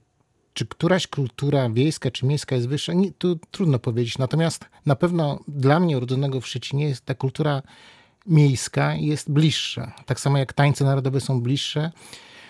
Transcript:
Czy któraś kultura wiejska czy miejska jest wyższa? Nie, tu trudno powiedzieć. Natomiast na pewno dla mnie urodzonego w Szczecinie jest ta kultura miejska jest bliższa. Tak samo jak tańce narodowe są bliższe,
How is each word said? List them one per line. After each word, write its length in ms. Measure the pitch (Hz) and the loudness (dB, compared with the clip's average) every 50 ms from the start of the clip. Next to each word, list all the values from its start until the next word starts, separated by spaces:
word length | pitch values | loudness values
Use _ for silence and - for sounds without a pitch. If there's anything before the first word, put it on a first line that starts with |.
| _ _ _ _ _ _ _ _ _ _ - | _ _ _ _ _ _ _ _ _ _ -8
Czy 120 | - 131 | -8 -8
któraś 400 | - - - - 165 190 185 - | -8 -6 -2 0 2 2 2 0
kultura 640 | - - - 139 120 - - 139 143 143 139 131 120 | -2 -4 -4 -4 -4 -4 -4 -2 0 2 2 2 2
wiejska 400 | 110 117 131 160 151 - - 135 | 2 2 2 2 0 -2 -4 -4
czy 160 | - - - | -4 -2 -2
miejska 300 | 131 147 143 - - 139 | 0 0 -2 -2 -2 -2
jest 120 | 127 120 123 | -2 -2 -2
wyższa? 240 | 139 151 - - 170 | -4 -4 -4 -2 0
Nie, 200 | 180 196 190 147 | 0 0 0 -2
tu 260 | - - 180 175 165 - - | -2 -2 -2 -2 -2 -6 -10
trudno 280 | - - 202 165 139 120 | -6 -2 2 2 2 2
powiedzieć. 400 | - 131 113 117 123 113 - - | 0 -2 -2 0 -2 -2 -2 -4
Natomiast 460 | 131 127 - 151 165 165 147 - - - _ _ - | -4 0 0 2 0 0 -2 -4 -10 -18 _ _ 0
na 100 | 147 156 | 0 0
pewno 440 | - - 175 180 170 160 143 139 135 - - | 2 2 0 2 2 0 0 -2 -6 -8 -10
dla 320 | 143 143 127 135 147 165 | -6 0 2 4 4 4
mnie 160 | 180 175 151 | 4 2 0
urodzonego 440 | 127 123 123 131 127 139 139 131 131 | 0 -2 -2 -2 -2 -2 -2 -2 -4
w 60 | 117 | -6
Szczecinie 420 | - - 123 - - - 139 151 151 | -6 -10 -10 -8 -4 -4 -2 -2 -2
jest 160 | 135 120 - | -4 -4 -4
ta 100 | - 139 | -6 -6
kultura 480 | - - 135 - - 156 151 143 135 135 - - - - - - - - _ _ _ - | -2 -2 -4 -2 0 0 0 0 -2 -4 -8 -18 -20 -20 -20 -20 -20 -20 _ _ _ -2
miejska 680 | 214 165 151 147 143 131 117 - - - 139 143 147 151 | 4 6 6 6 6 4 2 -2 -4 -2 0 0 0 0
jest 360 | 156 156 151 151 139 - - | -2 -2 -2 -2 -4 -2 0
bliższa. 600 | 147 143 156 156 - - - - - - 127 127 - - - | 2 4 4 4 2 0 -4 -6 -6 -8 -10 -10 -12 -12 -6
Tak 140 | - 131 - | -6 -4 -2
samo 180 | - 139 139 143 | 0 0 2 2
jak 140 | 135 120 - | 0 0 2
tańce 320 | - 143 147 135 - 143 | 2 4 4 4 2 2
narodowe 360 | 135 139 135 127 135 131 139 | 2 2 2 0 0 0 -2
są 200 | 127 - 135 127 | 0 0 0 0
bliższe, 520 | 117 123 135 139 - - - 151 151 165 165 - - - - - - - - - - - | 0 0 0 -2 -2 -4 -4 -4 -4 -4 -6 -10 -18 -20 -20 -20 -20 -20 -20 -20 -20 -20